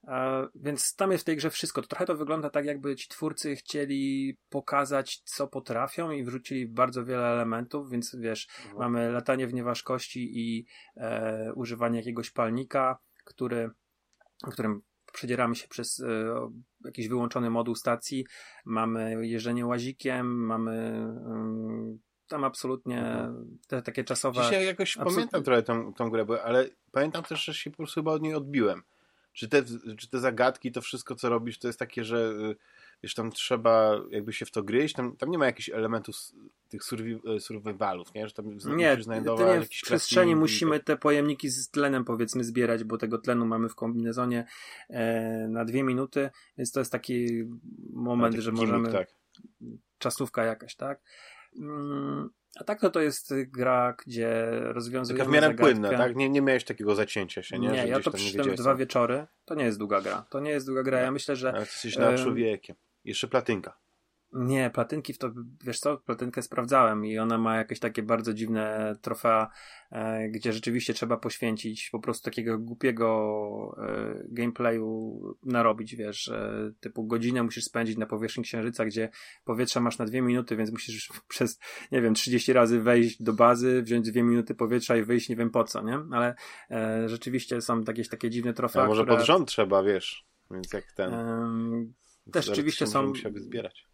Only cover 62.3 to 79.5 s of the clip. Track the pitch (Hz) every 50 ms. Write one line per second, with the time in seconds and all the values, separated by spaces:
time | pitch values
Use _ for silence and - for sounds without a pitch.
62.3 | 113 117 117 110 104 98 - - 95 _ _ _ _ _ _ - 113 - - 120
63.3 | - 131 123 - 117 95 87 - - _ _ _ _ _ _ _ _ _ _ _
64.3 | - 131 123 123 135 135 131 120 - - 120 - - 156 - - - - - 123
65.3 | 110 120 117 123 135 - - 123 113 - - 143 147 139 _ - 120 - 123 123
66.3 | 120 131 120 - - - 120 120 139 135 123 110 107 107 104 107 110 110 110 113
67.3 | 113 113 113 113 113 113 110 - 117 - - 113 110 - 110 107 117 117 110 113
68.3 | 107 107 113 107 113 110 107 107 107 110 110 107 107 - - - 113 - - 117
69.3 | 113 110 110 - - - - - - - - _ - 117 110 110 110 110 110 107
70.3 | 110 110 - 120 107 110 - 123 120 123 120 - 113 - - 117 120 113 - 120
71.3 | - - - 117 110 107 - 110 110 110 - - - 110 110 - 113 - - 120
72.3 | - - 113 113 113 110 113 117 120 - - 131 117 113 117 113 110 110 107 107
73.3 | 107 107 104 104 104 107 107 104 - - 110 104 107 107 110 110 107 101 - -
74.3 | 120 117 120 120 117 - 123 117 113 113 110 110 110 110 110 110 110 107 95 101
75.3 | - _ - 131 123 120 117 113 107 110 110 107 117 120 107 104 101 - - -
76.3 | 117 110 107 107 107 107 107 107 107 _ - 110 - 117 113 110 117 117 113 123
77.3 | 127 127 117 113 113 117 113 - - 117 117 110 110 113 110 110 - 107 113 107
78.3 | - - 113 - - 113 110 120 117 - 113 110 101 110 110 110 - - - -
79.3 | - _ _ -